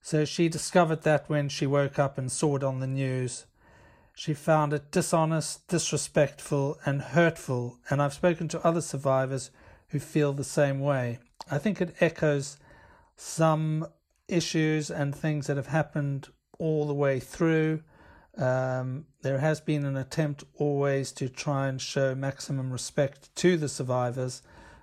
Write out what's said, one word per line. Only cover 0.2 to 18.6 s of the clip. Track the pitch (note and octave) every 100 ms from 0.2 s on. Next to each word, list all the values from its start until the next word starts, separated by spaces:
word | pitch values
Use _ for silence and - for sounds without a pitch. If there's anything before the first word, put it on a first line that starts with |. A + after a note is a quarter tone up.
she | D3 - E3
discovered | D#3+ - F3+ E3 D#3
that | D#3 D3 -
when | D3 C#3+
she | - C#3
woke | C#3+ C#3 D3
up | C3+ C#3
and | B2+
saw | - D#3 C#3
it |
on | C3+ C3
the | C3
news. | C3+ C3+ B2+ B2+ - - _ _ - - - _
She | - -
found | D3 - D#3 D3
it | D3 -
dishonest, | F#3 D#3+ E3 D#3+ D#3+ D3+ - -
disrespectful | E3+ - D3+ - D#3+ C#3 - - C#3+ C#3 D3+ D3
and | C#3
hurtful, | C3+ C#3+ E3+ E3 - B2 A#2+ - -
and | C#3
I've | C#3+
spoken | - F3+ E3 D#3+
to | E3 E3
other | E3+
survivors | - C#3 C#3 C3 C3 C3+ - - - - _
who | C#3+
feel | - D#3 C#3+
the | C#3
same | C3 - C#3+ C3+
way. | C#3+ C3+ A#2+ A#2+ _ - -
I | C#3+
think | G#3+ F3+
it | F3 -
echoes | E3+ - D#3 C#3+ C3+ - - - - - _ -
some | - - D#3+ D#3 D#3 D#3 D#3+ - _ _ -
issues | F3 D#3+ E3 D#3 D#3 D3
and | E3 C#3+
things | C#3+ D#3 D3+ C#3
that | C#3
have | C3
happened | D#3+ D3 D#3 C#3+ C#3 - _ _ -
all | D#3+ D#3 D3
the |
way | C#3+ C#3 C3
through. | - - E3 D#3+ D#3 D#3 - - - - _ -
Um, | C3 C3